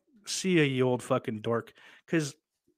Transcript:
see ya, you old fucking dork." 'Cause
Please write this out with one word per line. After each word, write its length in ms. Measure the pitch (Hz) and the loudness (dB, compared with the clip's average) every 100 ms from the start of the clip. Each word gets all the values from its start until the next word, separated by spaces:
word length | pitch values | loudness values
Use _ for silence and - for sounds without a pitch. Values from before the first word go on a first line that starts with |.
| _ _ - | _ _ -10
see 320 | - 190 170 | -6 2 4
ya, 60 | |
you 240 | 143 127 127 | 4 2 2
old 160 | 123 | 0
fucking 380 | - 127 - 107 | 0 -2 -2 -6
dork." 320 | 117 117 - - - - - | -2 -4 -4 -16 -20 -20 -4
'Cause 280 | 165 143 - _ _ _ | -2 -2 -8 _ _ _